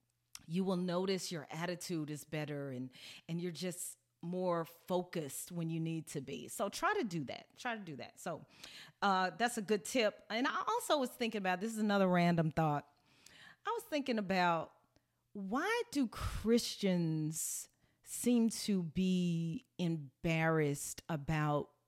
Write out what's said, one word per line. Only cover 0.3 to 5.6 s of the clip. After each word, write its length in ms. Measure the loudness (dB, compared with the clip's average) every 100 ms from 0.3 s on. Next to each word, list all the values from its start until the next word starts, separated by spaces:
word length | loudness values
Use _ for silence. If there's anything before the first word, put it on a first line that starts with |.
| -18 -6
you 160 | -2
will 140 | 0 0
notice 560 | 0 0 0 -2 -2
your 140 | -8 -8
attitude 600 | -6 -4 -6 -4 -4 -4
is 140 | -8
better 460 | -6 -6 -4 -4 -6
and, 200 | -6 -8 -12 -18 -16 -6
and 120 | -4
you're 120 | -4
just 440 | -4 -6 -6 -8 -12 _ _
more 460 | -6 -2 0 0 -2 -8 -2
focused 640 | -2 0 -4 -6 -8 -8
when 200 | -4